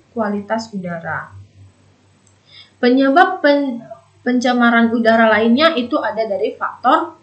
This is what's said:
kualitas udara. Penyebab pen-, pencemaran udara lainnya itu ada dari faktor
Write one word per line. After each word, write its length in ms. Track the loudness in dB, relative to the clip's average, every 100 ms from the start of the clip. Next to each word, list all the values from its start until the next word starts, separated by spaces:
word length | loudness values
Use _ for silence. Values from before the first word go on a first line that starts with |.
| _
kualitas 640 | -6 -4 -6 -6 -6 -6
udara. 560 | -10 -10 -10 -10 -10 -12 -18 -20 _ -20 _ _ _ _ _ _ _ _ -20 -20 _
Penyebab 640 | 0 2 4 4 2 2 2
pen-, 400 | 2 0 -8 -14 -20 _ _ -4
pencemaran 640 | -2 0 2 2 4 2
udara 400 | 2 2 4 4
lainnya 480 | 4 2 4 2 0
itu 220 | -2 -4
ada 240 | -4 -4
dari 320 | -4 -4 -4 -6
faktor 640 | -10 -4 0 0 -2 -10